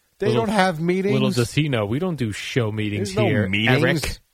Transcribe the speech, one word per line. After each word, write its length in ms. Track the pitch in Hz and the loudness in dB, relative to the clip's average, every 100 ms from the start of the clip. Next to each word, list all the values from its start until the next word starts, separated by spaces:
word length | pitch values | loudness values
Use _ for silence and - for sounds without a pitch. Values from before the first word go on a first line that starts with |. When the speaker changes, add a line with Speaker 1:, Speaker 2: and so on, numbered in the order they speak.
| _ - | _ -4
Speaker 1:
They 80 | 202 | 0
Speaker 2:
little, 180 | 233 220 | 2 2
Speaker 1:
don't 80 | |
have 260 | 214 185 156 | 2 2 0
meetings? 340 | 170 185 190 | -2 0 0
Speaker 2:
little 180 | - 208 | 0 2
does 200 | 123 113 | 0 0
he 160 | 143 151 | 0 0
know, 200 | 120 104 | 0 -2
we 100 | 131 | -2
don't 200 | 185 147 | -2 -2
do 140 | 113 | -4
show 400 | - - 127 110 | -6 -4 -2 -2
meetings 440 | 107 107 104 202 190 | -2 -4 -4 -2 0
Speaker 1:
There's 20 | |
no 80 | - | 2
Speaker 2:
here, 240 | 104 95 | 2 2
Speaker 1:
meetings. 340 | 101 113 135 | 2 2 4
Speaker 2:
Eric. 360 | 135 151 - - _ | 2 0 -2 -8 _